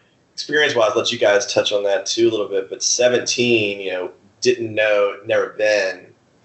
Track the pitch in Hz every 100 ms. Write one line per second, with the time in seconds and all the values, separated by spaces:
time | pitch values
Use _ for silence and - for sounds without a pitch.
0 | _ _ _ - - 147 147 120 107 117
1 | - 117 110 101 - 107 101 104 101 95
2 | - 113 117 110 95 98 - 92 - -
3 | 123 123 - - 120 117 104 98 95 90
4 | 90 - _ - 127 120 113 107 107 104
5 | 101 98 110 107 95 - 107 104 95 90
6 | 85 _ _ _